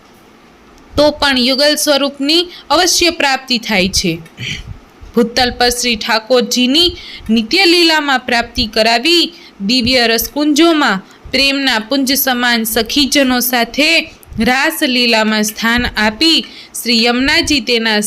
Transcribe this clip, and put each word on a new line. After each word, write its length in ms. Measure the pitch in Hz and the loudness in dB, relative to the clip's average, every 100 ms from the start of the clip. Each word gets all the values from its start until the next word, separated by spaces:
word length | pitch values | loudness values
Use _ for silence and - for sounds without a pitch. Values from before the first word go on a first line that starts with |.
| - - - - - - - - - - | -20 -20 -20 -20 -20 -20 -20 -20 -6 2
તો 140 | 294 | 2
પણ 280 | 294 285 254 | 2 0 2
યુગલ 360 | 247 262 294 | 0 2 2
સ્વરૂપની 760 | 294 294 277 277 277 277 339 349 - - | 2 0 0 0 -2 0 0 0 -8 -2
અવશ્ય 400 | 302 359 - 349 | 2 2 2 0
પ્રાપ્તિ 480 | 330 277 262 262 226 | 0 -2 -2 -2 -4
થાય 300 | - 202 190 | -2 0 0
છે. 300 | - 180 165 165 - 120 - - - - - - | -2 -4 -4 -10 -12 -10 -10 -12 -18 -20 -20 -4
ભૂતલ 380 | 226 240 240 247 247 | 0 0 0 -2 0
પર 100 | 247 | 0
શ્રી 280 | 247 247 226 | 0 -2 -2
ઠાકોરજીની 1000 | - 226 - 254 202 247 247 302 349 349 - - - | -2 -2 2 0 2 0 2 2 0 -2 -16 -12 -2
નિત્ય 340 | 233 214 359 | 0 0 2
લીલામાં 540 | 370 349 330 311 285 254 | 4 4 4 2 0 -2
પ્રાપ્તિ 480 | 247 233 233 254 220 | 0 -2 -2 -4 -4
કરાવી, 680 | 226 220 233 294 349 302 - - - | 0 2 0 -2 -2 -4 -6 -20 -8
દિવ્ય 460 | 196 254 233 254 233 | -2 0 2 2 2
રસકુંજોમાં 960 | 226 - 285 302 277 339 311 254 190 - - - | 0 -2 -2 0 4 4 4 2 -2 -6 -20 -6
પ્રેમના 480 | 262 277 277 269 226 | -2 0 0 0 -2
પુંજ 360 | 214 277 254 | -2 -2 0
સમાન 500 | 269 269 240 247 233 | -2 0 0 0 0
સખીજનો 760 | 220 240 233 285 269 285 262 247 | -2 -2 -2 -2 0 2 2 0
સાથે 600 | 247 247 233 254 311 330 311 - - 214 | 0 -2 -2 0 2 0 -2 -14 -12 -2
રાસલીલામાં 1040 | 226 254 311 311 294 247 240 220 220 214 | 0 2 0 -2 -2 0 2 2 2 0
સ્થાન 440 | 214 - 226 240 247 - | -2 -2 -2 0 -2 -2
આપી 500 | 214 214 320 311 214 - - - | -2 0 2 2 -2 -16 -16 -10
શ્રી 220 | 226 226 | -2 2
યમુનાજી 560 | 240 240 269 320 330 285 | 2 2 0 0 0 -2
તેના 380 | 220 233 226 208 | 0 0 0 0